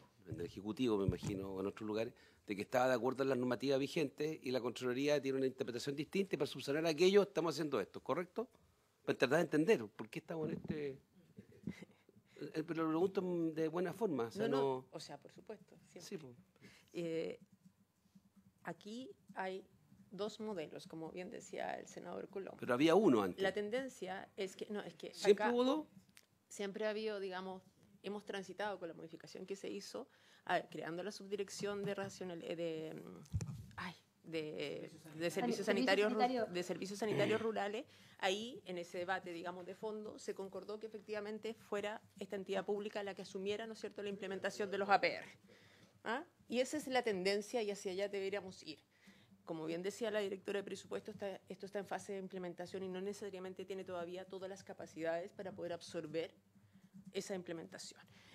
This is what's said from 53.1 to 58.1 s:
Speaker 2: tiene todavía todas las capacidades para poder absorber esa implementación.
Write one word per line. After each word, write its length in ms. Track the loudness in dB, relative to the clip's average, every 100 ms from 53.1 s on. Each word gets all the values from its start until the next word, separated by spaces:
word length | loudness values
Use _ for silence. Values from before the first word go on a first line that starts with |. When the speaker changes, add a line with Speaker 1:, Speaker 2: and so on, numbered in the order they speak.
| -6 -8 -8 -8 -8
Speaker 2:
tiene 200 | -8 -8
todavía 400 | -6 -4 -4 -6
todas 240 | -8 -8 -8
las 120 | -8
capacidades 680 | -12 -12 -10 -2 0 0 -2
para 200 | -6 -8
poder 200 | -6 -4
absorber 600 | -4 -6 -6 -4 -2 -4 -8 _ _ -20 -20 -20 -20 -8
esa 220 | -6 -4
implementación. 640 | -4 -4 -8 -8 -12 -12 -14 -20